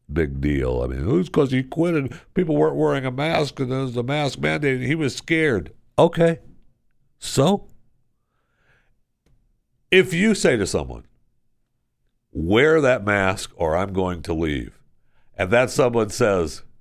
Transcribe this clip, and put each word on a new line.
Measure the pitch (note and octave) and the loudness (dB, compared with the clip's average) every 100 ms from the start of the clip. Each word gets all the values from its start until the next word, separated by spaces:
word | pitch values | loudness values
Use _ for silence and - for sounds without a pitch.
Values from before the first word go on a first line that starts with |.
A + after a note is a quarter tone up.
| - | -6
big | D2+ D2+ C2+ | -2 -2 -2
deal. | D2 C#2+ B1+ B1 | -2 0 0 -2
I | B1+ | -4
mean, | C2 D#2 | -4 -2
it | |
was | E3+ F3+ | -2 0
'cause | - C3+ | 0 0
he | C3 | -2
quit | C3 - F3 | -4 -4 -2
and | D#3+ C3 - - | -2 -4 -10 -6
people | - F3 | -4 0
weren't | D3 D#3 C#3+ | 0 0 0
wearing | D3+ C#3 C3 | 0 0 -4
a | |
mask | B2+ D#3 E3 C#3+ - | -4 -2 0 -2 -4
and | B2+ | -4
there | C3 | -4
was | C3+ | -4
the | A#2+ | -4
mask | B2 D3 C#3+ - | -4 -2 -2 -2
mandate | D3+ D#3 D3 C3 | -2 0 -2 -2
and | |
he | B2 | -2
was | E3 C#3+ - | -2 -2 -4
scared. | - E3 D#3 G#2+ D#2 - _ - | -2 0 2 0 -4 -14 _ 2
Okay. | E3 E3 E3+ E3 - - _ _ _ _ _ _ | 2 4 2 2 -8 -20 _ _ _ _ _ _
So? | - - D3+ G3 - - _ _ _ _ _ _ _ _ _ _ _ _ _ _ _ _ _ _ _ _ _ | -4 2 4 2 -4 -20 _ _ _ _ _ _ _ _ _ _ _ _ _ _ _ _ _ _ _ _ _
If | F#3 F#3 | 2 4
you | E3 A3 | 2 2
say | G3+ F3+ B2 | 2 2 2
to | F#2 | 0
someone, | F#2 C2+ A#1 - _ _ _ _ _ _ _ _ _ _ _ _ | -2 -4 -10 -18 _ _ _ _ _ _ _ _ _ _ _ _
"Wear | - E2 G#2+ D3+ D#3+ | -6 2 4 6 4
that | C3 B2+ | 2 2
mask | G2+ G2+ F#2+ F#2+ - - | 0 2 0 -2 -8 -4
or | E2 E2 | -2 0
I'm | G2 | -2
going | F#2+ F#2 F2 | -2 -2 -4
to | D#2 | -6
leave," | D#2+ D#2+ C#2 A#1 - _ _ _ _ _ - | -4 -2 -4 -8 -14 _ _ _ _ _ -6
and | F#2 | 2
that | A#2 B2+ | 2 2
someone | - B2+ A#2 G#2+ | 2 2 2 -2
says, | - A#2 F#2+ D#2 - - - | 0 2 2 -2 -6 -18 -20